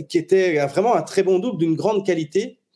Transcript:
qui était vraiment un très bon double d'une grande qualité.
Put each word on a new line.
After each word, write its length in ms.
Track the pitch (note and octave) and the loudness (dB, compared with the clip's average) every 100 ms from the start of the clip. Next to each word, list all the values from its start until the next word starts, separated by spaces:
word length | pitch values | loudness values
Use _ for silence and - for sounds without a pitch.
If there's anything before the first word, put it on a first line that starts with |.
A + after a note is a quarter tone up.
| D#3 | -4
qui 80 | E3+ | -4
était 480 | D#3 F#3+ F#3 D#3 C#3+ | 2 2 2 0 0
vraiment 280 | E3 A3 | 0 2
un 80 | G3+ | 0
très 220 | - - | 0 -2
bon 160 | F#3 F#3 | 2 0
double 180 | A#3 F#3 | 0 -2
d'une 160 | E3 | 0
grande 320 | D#3+ F#3+ G#3+ G3 | 0 0 0 0
qualité. 540 | E3+ D#3 F#3+ B3 - _ | -2 -2 -4 -4 -8 _